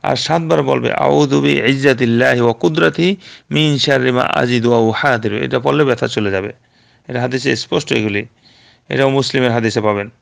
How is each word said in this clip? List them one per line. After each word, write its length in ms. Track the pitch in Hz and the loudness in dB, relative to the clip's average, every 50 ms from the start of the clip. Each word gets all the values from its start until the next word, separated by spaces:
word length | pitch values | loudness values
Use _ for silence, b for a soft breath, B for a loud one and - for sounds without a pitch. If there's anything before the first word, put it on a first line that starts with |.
আর 140 | - 147 135 | -2 -2 -2
সাতবার 460 | 123 - - 156 170 165 160 165 156 | -2 -2 -2 -2 -2 0 0 0 0
বলবে, 300 | 143 131 135 127 120 120 | 2 0 -2 0 0 -2
"আউযু 480 | - - - 139 143 147 147 135 139 143 | -2 0 0 2 2 2 2 2 2 0
বিইজ্জাতিল্লাহি 1000 | 139 143 143 139 104 120 135 135 135 143 131 117 127 117 117 117 127 131 127 123 | 2 2 0 2 0 0 0 2 2 2 2 2 2 0 2 2 2 2 2 2
ওয়া 120 | 120 117 | 2 0
কুদরাতিহি 640 | 113 - - 175 156 160 170 160 147 - 170 180 202 190 B B B B B B | 0 0 0 0 0 2 0 0 0 0 -2 -2 -2 -4 B B B B B B
মিন 280 | 147 147 156 151 147 135 | -2 0 2 2 0 0
শাররি 340 | - - 139 135 127 127 | 0 0 2 2 2 0
মা 100 | 123 123 | 0 0
আজিদু 480 | - - - - 131 123 123 120 113 120 | 0 0 0 0 0 2 0 2 2 2
ওয়া 80 | 120 117 | 4 4
উহাদিরু।" 580 | 113 113 110 - - 143 127 113 107 110 101 | 4 2 0 0 0 0 0 0 -2 -4 -4
এটা 240 | 110 139 135 135 127 | -2 -4 -2 -4 -2
পড়লে 240 | 123 139 139 147 151 | 0 0 2 2 2
ব্যথা 240 | 135 123 - 131 120 | 2 0 0 -2 -4
চলে 220 | - 117 107 101 | -2 -2 -2 -2
যাবে। 220 | 98 95 95 107 - _ b b b b b b b b b - | -2 -4 -6 -6 -12 _ b b b b b b b b b -8
এটা 120 | 131 123 | -6 -4
হাদিসে 360 | 123 127 127 131 120 135 127 | -4 -2 -4 -2 -2 -2 -2
স্পষ্ট 360 | 117 - - - 143 139 - | -2 -4 -4 -4 -4 -4 -2
এগুলি। 340 | 139 120 107 107 101 101 117 117 _ b b b b b b b b b b _ | -4 -2 -2 -2 -4 -4 -8 -8 _ b b b b b b b b b b _
এটাও 220 | 143 131 135 135 | -2 0 0 2
মুসলিমের 420 | 135 135 135 - - 135 127 123 | 2 0 -2 0 -2 0 0 2
হাদিসে 280 | 117 120 113 113 107 120 | 0 0 0 0 -2 0
পাবেন। 300 | 104 107 104 101 101 113 _ _ | 0 0 -2 -2 -4 -8 _ _